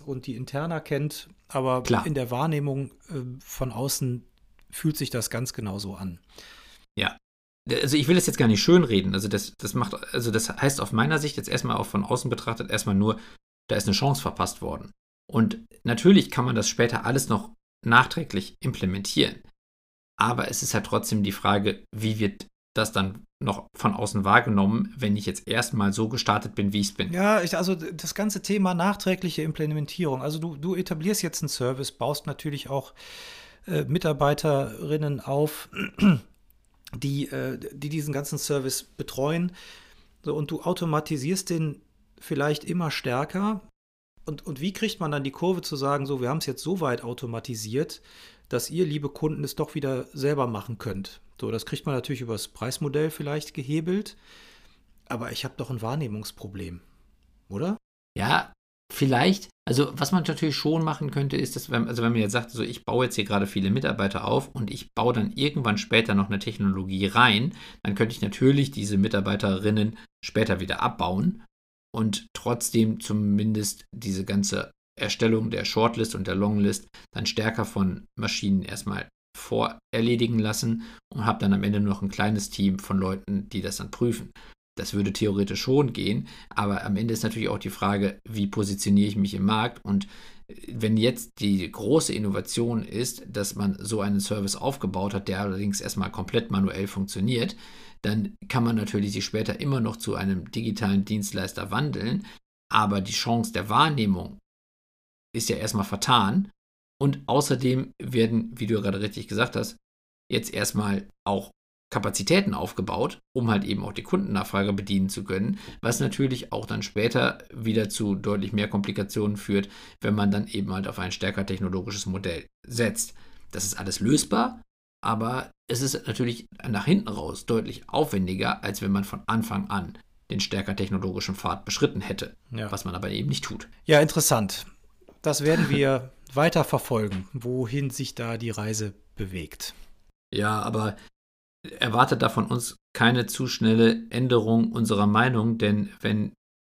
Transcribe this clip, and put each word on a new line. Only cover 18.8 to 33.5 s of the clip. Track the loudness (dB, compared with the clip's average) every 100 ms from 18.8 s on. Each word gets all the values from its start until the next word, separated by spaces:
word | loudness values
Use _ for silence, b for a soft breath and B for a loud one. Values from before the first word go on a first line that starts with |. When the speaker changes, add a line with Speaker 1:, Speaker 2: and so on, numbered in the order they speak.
| -2 -2 -2 2 2 2 -18 _ _ _ _ _ _ 0
Speaker 2:
Aber | 0 2 -2
es | -4
ist | -2
halt | -2 0
trotzdem | -2 0 0
die | 0
Frage, | 0 2 2 0 -4 -10 -4
wie | -2 0
wird | -2 -2 -18 _ _ -2
das | 0
dann | 0 -2 -4 -18 -6
noch | -4 -4 -8 -2
von | 0
außen | 0 -2 0 6
wahrgenommen, | 6 6 4 4 2 -2 -2
wenn | 0 0
ich | 0
jetzt | -6 -2
erstmal | -2 0 2 2
so | 2 0
gestartet | 0 2 2 0 -2
bin, | 0
wie | 2
ich's | -2
bin. | -2 -2
Speaker 1:
Ja, | 2 4 4
ich, | 2 0
also | 0 -2
d-, | -4
das | -8 -8
ganze | -4 -2 -4
Thema | -2 2 2
nachträgliche | 2 2 2 0 0 -2 -2
Implementierung. | -4 -2 -2 -2 -4 -2 -2 0
Also | -2 -4
du, | -6 -6
du | -4 -2
etablierst | -2 -2 0 0
jetzt | -2 -4
einen | -4
Service, | -2 -2 -2 -6
baust | -2 -2 -2 -6
natürlich | -6 -6 -6 -4
auch, | -6 -6 -18 B B B B B